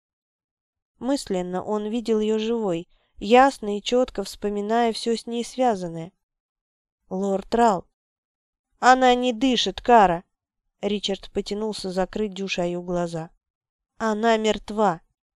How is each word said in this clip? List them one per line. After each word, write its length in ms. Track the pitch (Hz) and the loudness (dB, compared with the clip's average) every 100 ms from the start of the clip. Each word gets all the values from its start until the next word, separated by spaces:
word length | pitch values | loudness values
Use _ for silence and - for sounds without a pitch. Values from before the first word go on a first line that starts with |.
| _ _ _ _ _ _ _ _ _ - | _ _ _ _ _ _ _ _ _ -10
Мысленно 640 | 240 277 - 185 180 180 | -4 -4 -2 -4 -4 -6
он 280 | - 214 208 | -4 -4 -4
видел 320 | 233 220 220 | -6 -2 0
её 180 | 214 220 | 0 -2
живой, 480 | 220 233 208 170 180 _ _ - | -2 -2 -2 -4 -6 _ _ -8
ясно 540 | 202 240 269 - 208 202 | 4 6 6 4 -6 -6
и 40 | |
чётко 420 | - 247 254 - | 0 0 0 -4
вспоминая 680 | 196 - 208 208 202 226 233 | -8 -6 -6 -4 -2 0 0
всё 240 | 214 233 226 | -2 -4 -4
с 100 | - | -4
ней 180 | 233 | -8
связанное. 680 | 226 - 254 196 180 165 170 _ _ _ _ _ _ _ _ _ - | -6 0 0 0 -4 -8 -12 _ _ _ _ _ _ _ _ _ -10
«Лорд 440 | 185 196 190 - 233 | -4 -2 -2 -2 2
Рал». 320 | 233 180 - _ _ _ _ _ _ _ _ - | 4 2 -4 _ _ _ _ _ _ _ _ 0
«Она 360 | 240 262 254 247 | 4 6 6 4
не 180 | 247 | 2
дышит, 480 | 220 262 240 196 - | 0 2 2 -2 -4
Кара!» 420 | - 233 190 170 - _ _ _ _ - | 6 6 6 2 -4 _ _ _ _ -8
Ричард 500 | 208 208 - 196 - | -4 -4 -4 -6 -6
потянулся 600 | 202 196 208 220 202 190 | -8 -6 -4 -4 -6 -6
закрыть 420 | 180 185 214 214 | -4 -4 -4 -6
Дю 140 | 185 190 | -6 -6
Шаю 340 | - 175 175 | -4 -4 -4
глаза. 480 | 175 175 175 165 165 _ _ _ _ _ _ - | -4 -4 -4 -6 -10 _ _ _ _ _ _ -6
«Она 380 | 226 214 226 220 | -4 0 2 2
мертва!» 640 | 220 208 - 214 208 165 _ _ _ | 2 -2 -4 0 0 0 _ _ _